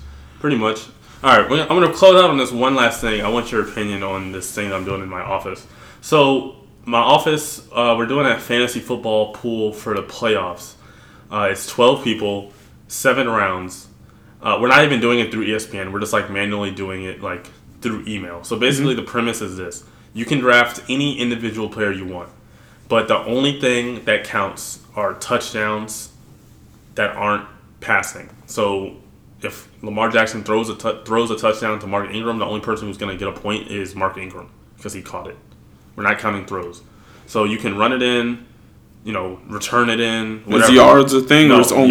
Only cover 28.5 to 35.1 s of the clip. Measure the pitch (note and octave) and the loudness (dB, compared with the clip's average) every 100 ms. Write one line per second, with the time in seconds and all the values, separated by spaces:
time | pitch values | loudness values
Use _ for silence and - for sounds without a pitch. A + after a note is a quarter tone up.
28.5 | - G#2 G2 F#2+ - - - - - - | -2 -2 -2 -6 -14 -20 -20 -20 -14 -12
29.5 | - - - G#2+ G#2 A2+ A2+ A2 A2 G2+ | -12 -20 -16 -8 -2 2 2 0 -2 -2
30.5 | A2 A2+ G#2 A2 - - A2+ A#2 A2 A2+ | 0 -2 -4 -6 -6 -2 0 0 0 0
31.5 | G#2+ A2 G#2+ G2+ G2+ G2+ G#2 A#2 A2+ G2 | 0 -4 -4 -4 -4 -4 -6 -6 -4 -4
32.5 | G#2+ A2+ G#2+ G#2+ F#2+ G2+ F2+ G2 - G#2 | -4 -6 -6 -8 -8 -8 -6 -8 -6 -6
33.5 | G#2 G#2+ G#2 F2+ G2 F#2+ G2 F#2 F#2 - | -6 -6 -10 -10 -4 -4 -4 -14 -16 -20
34.5 | - - - G#2 G2+ - | -20 -20 -16 -14 -14 -12